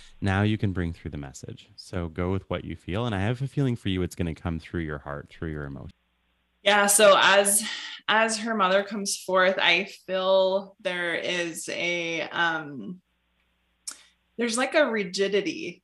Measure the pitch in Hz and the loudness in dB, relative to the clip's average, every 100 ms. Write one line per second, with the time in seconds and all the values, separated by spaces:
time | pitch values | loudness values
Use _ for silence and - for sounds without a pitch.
0 | - - 98 95 104 107 104 90 85 82 | -20 -6 0 2 2 0 -2 -2 -4 -6
1 | 80 71 71 - - - - - - 92 | -10 -10 -12 -14 -16 -16 -20 -20 -12 -8
2 | 85 80 90 95 - 90 82 87 - 95 | -8 -4 -2 -4 -4 -8 -8 -12 -6 -4
3 | 120 98 101 123 135 - 135 120 101 92 | -2 -2 -2 -2 -4 -2 -2 -2 -2 -2
4 | 87 - 85 76 90 82 - 87 78 73 | -2 -2 -4 -4 -6 -6 -6 -6 -6 -8
5 | 71 71 - - 82 76 71 69 - - | -10 -12 -12 -10 -8 -8 -10 -12 -16 -20
6 | _ _ _ _ _ _ 196 208 202 - | _ _ _ _ _ _ 2 4 4 6
7 | 208 175 156 202 302 - 214 - - - | 8 8 8 6 4 0 -2 -8 -12 -8
8 | - 214 226 214 226 220 185 196 196 214 | 2 4 4 0 -2 0 4 4 2 -4
9 | 196 - - 185 185 185 - 175 190 - | -6 -6 0 4 4 4 4 2 0 -10
10 | - 190 185 190 190 196 196 _ 185 180 | -6 -2 2 4 4 0 -4 _ -6 -4
11 | 175 165 - 175 170 156 - - 170 175 | -4 -4 -2 -2 -4 -6 -8 -4 -2 -2
12 | 165 165 143 156 170 160 147 139 101 180 | -4 -6 -4 -2 0 -2 -6 -12 -12 -14
13 | _ _ _ _ _ _ _ _ - - | _ _ _ _ _ _ _ _ -18 -18
14 | _ _ _ - 233 226 269 330 269 220 | _ _ _ -4 -2 0 0 2 2 0
15 | 180 185 196 202 165 - 175 180 | -4 -2 0 0 -2 -6 -10 -12